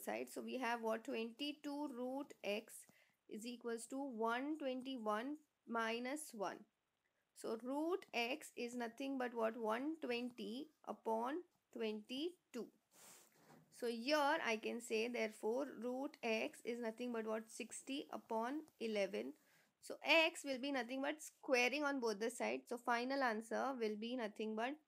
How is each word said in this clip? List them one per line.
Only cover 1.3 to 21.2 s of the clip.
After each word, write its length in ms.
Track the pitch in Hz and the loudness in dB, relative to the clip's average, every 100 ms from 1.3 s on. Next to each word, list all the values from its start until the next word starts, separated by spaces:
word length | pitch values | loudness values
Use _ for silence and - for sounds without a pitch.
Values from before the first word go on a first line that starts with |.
| 226 285 294 294 285 294 240 | -2 -4 -4 -4 -4 -4 -2
root 380 | 247 269 285 - | -4 -4 -6 -6
x 320 | - 208 226 - - - _ _ - | -2 -2 -4 -14 -18 -20 _ _ -12
is 180 | 214 233 | -10 -8
equals 400 | 240 240 233 - | -8 -4 -6 -4
to 60 | 269 | -4
one 640 | 277 226 226 233 277 311 | -4 0 0 0 0 -2
twenty-one 800 | 277 254 254 262 214 208 254 302 _ _ - | -2 -4 -4 -4 0 0 0 -6 _ _ -4
minus 640 | 226 226 226 247 294 - | 0 0 0 -2 -4 -6
one. 240 | 226 185 107 - _ _ _ _ _ _ - | -4 -2 -2 -10 _ _ _ _ _ _ -8
So 160 | 208 226 | -4 -4
root 420 | 247 277 311 370 - | -2 0 2 0 0
x 380 | - 233 302 - - | -2 0 -2 -6 -6
is 180 | 240 247 | -6 -4
nothing 420 | 233 226 269 269 | -6 -4 -4 -2
but 160 | 247 | -2
what? 240 | 233 226 226 | 0 0 0
One 380 | 220 226 277 320 262 | 0 0 -2 -2 -2
twenty 600 | 240 247 240 202 233 302 _ - | -2 -2 -6 -6 -6 -10 _ -10
upon 460 | 214 - 220 233 311 349 _ _ | -6 0 2 2 -2 -6 _ _
twenty-two. 920 | 240 220 214 214 254 330 349 _ 254 214 - _ - - - - - - - - - | -4 -2 -2 -4 -4 -4 -4 _ -8 -8 -10 _ -20 -20 -20 -20 -20 -20 -20 -20 -4
So 80 | 240 | -2
here 520 | 233 233 302 277 320 - | 0 4 6 6 6 4
I 120 | 220 | 2
can 240 | 220 226 | 0 -4
say, 260 | 233 220 226 | 0 2 2
therefore, 600 | 240 220 214 214 240 277 - 233 | 2 0 0 0 2 0 -2 -4
root 320 | 254 285 - 233 | -2 -4 -2 0
x 340 | 220 262 - - | 2 0 -4 -4
is 160 | 240 | -2
nothing 320 | 233 226 247 | -2 -4 -2
but 160 | 233 220 | -2 -2
what? 200 | 220 220 | -2 -4
Sixty 580 | - 233 - - 269 - | -10 -8 -8 -4 -4 -4
upon 500 | - - 226 233 294 311 - | -8 -2 0 0 -2 -6 -4
eleven. 540 | 226 208 196 202 240 294 _ - _ _ | 0 2 2 2 -4 -8 _ -20 _ _
So 120 | - - - | -12 -4 6
x 360 | 311 320 330 277 | 8 8 4 -2
will 140 | 262 | 0
be 140 | 269 | 2
nothing 280 | 277 233 262 | 0 0 0
but 220 | 277 302 | 0 -2